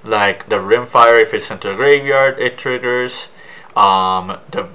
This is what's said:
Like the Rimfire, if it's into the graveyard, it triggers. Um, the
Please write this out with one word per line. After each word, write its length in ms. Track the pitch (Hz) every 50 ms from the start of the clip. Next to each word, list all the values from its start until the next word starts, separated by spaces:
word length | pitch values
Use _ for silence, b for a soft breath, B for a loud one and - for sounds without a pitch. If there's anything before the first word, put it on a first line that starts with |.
Like 460 | - 110 110 104 101 101 95 - -
the 80 | - 107
Rimfire, 640 | 98 92 98 110 120 123 120 - 127 117 117 117 117
if 120 | 110 110 -
it's 180 | 101 - -
into 180 | 110 92 - 101
the 60 | 98
graveyard, 640 | 101 131 143 147 143 139 143 139 135 135 135 131 -
it 180 | 120 120 -
triggers. 760 | - - 139 127 120 127 123 123 127 123 127 - - - - B B B B B B B B B
Um, 640 | - 104 98 95 95 92 92 92 92 92 92 92 - - -
the 200 | - 101 95 -